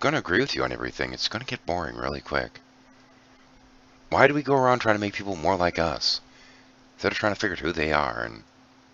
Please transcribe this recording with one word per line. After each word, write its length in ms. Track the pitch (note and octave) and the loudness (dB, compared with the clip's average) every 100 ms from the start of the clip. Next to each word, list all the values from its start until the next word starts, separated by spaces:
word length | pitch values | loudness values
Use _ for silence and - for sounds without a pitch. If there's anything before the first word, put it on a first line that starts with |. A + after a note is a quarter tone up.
gonna 160 | C3+ D3 | 0 0
agree 240 | F2+ F#2+ | 2 2
with 140 | C#3 - | 2 0
you 80 | B1+ | -2
on 80 | |
everything, 400 | A#1 B1 - B1+ | -2 -6 -4 -6
it's 160 | B1+ - | -4 -4
gonna 160 | G#2+ C3 | -6 -6
get 200 | B2 - | -10 -4
boring 300 | F2 D2 A#1 | -4 -4 -4
really 240 | C2 C#2+ | -6 -6
quick. 400 | - C#2 A#1 - - - - - - - - - - - - - - - - | -4 -4 -4 -12 -20 -20 -20 -20 -20 -20 -20 -20 -20 -20 -20 -20 -20 -20 -4
Why 180 | E2+ C3+ | 4 6
do 60 | |
we 100 | D3 | 4
go 120 | C3 C#3 | 2 4
around 240 | B2+ B2 | 4 4
trying 160 | A2+ G#2 | 2 2
to 40 | |
make 140 | G#2 | 0
people 240 | - G2 F2 | -4 -6 -2
more 180 | D#2 F#2 | 2 4
like 240 | F2 E2+ | 2 2
us, 400 | E2 B1 - - - - - - - - - - | 0 0 -2 -2 -6 -20 -20 -20 -20 -20 -20 -4
instead 180 | G2 | -2
of 40 | G2 | 0
trying 160 | G#2+ | -2
to 60 | G2 | 0
figure 160 | G#2 E2 | -4 -2
out 60 | |
who 100 | D#2 | -4
they 220 | E2 D#2 | -2 0
are 280 | D2+ C#2 A#1 | 0 0 -4
and 200 | A#1 A1 - - _ _ _ | -8 -10 -18 -20 _ _ _